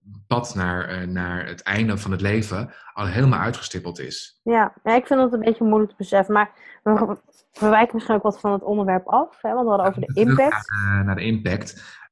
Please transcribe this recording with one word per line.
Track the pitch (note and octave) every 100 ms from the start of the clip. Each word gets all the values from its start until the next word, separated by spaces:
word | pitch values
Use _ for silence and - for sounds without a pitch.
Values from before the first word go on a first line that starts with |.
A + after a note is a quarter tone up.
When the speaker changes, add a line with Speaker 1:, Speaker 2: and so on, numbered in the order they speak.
| - G#2 -
Speaker 1:
pad | A#2+ A#2+
naar, | G2 F2+ F2+ -
eh, | F#2 F2+
naar | F2+ F2+ F2+ D2+
het | E2+
einde | G2 G#2 A2 G2
van | G2
het | F#2
leven | G2+ A2 G2+ F#2 B2+ - -
al | - F#2+
helemaal | G#2 C3+ F#2
uitgestippeld | G#2+ B2 - F#2 F2 E2
is. | C2 - - _
Speaker 2:
Ja, | A3+ A3+ G#3 -
ja, | G#3
ik | A#3+ B3+
vind | C4+
het | B3+
een | A#3
beetje | A3 A3
moeilijk | A3 G#3+ G#3
te | -
beseffen. | F#3+ G3 F#3+
Maar | G#3 G#3 - - -
we, | G#3 G#3+ G#3+ G3+ _ _ _
we | - G#3+
wijken | A3 A3+
misschien | A3+ - G#3+
ook |
wat | G#3 G3+
van | G#3
het | G3
onderwerp | - G#3 F#3+ F#3 F#3
af, | A#3+ E4+ -
hè, | A3
want | A#3
we | A#3
hadden | G3+ F#3+
over | F#3+
de | -
Speaker 1:
Terug | C#3+ A#3
Speaker 2:
impact. | C3+ C#4 - -
Speaker 1:
naar, | G#2 G2+ G2
eh, | G2
naar | F#2+
de |
impact. | G#2+ A2 F#2 F#2+ - - - - -